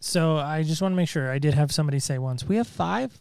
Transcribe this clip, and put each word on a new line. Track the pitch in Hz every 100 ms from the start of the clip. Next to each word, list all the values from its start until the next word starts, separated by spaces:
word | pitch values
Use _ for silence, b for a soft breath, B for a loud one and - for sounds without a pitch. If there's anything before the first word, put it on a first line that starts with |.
So | - 180 165 156
I | 143 156
just | 156 160
wanna | 190 185
make | 170
sure. | 160 131
I | 135
did | 151
have | 147 147
somebody | - 151 139
say | - 135
once, | 131 127 -
We | 208
have | 233
five, | - 170 196 254 -